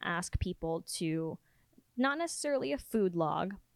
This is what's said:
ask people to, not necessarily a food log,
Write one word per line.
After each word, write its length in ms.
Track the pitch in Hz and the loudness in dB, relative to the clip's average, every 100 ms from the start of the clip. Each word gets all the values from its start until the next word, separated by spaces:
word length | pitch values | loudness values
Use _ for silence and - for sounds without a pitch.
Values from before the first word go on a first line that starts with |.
ask 360 | - 208 - - | -2 -2 -2 -2
people 460 | 180 - 165 165 - | -2 -2 -2 -2 -4
to, 440 | - 165 160 160 175 _ _ _ _ _ - | -4 0 0 -2 -6 _ _ _ _ _ 0
not 220 | 262 294 | 2 2
necessarily 540 | 339 - 294 277 262 | -2 -2 0 2 2
a 60 | 277 | -2
food 360 | - 226 190 | 0 2 2
log, 400 | 170 156 156 180 196 - | 2 2 2 -2 -4 -4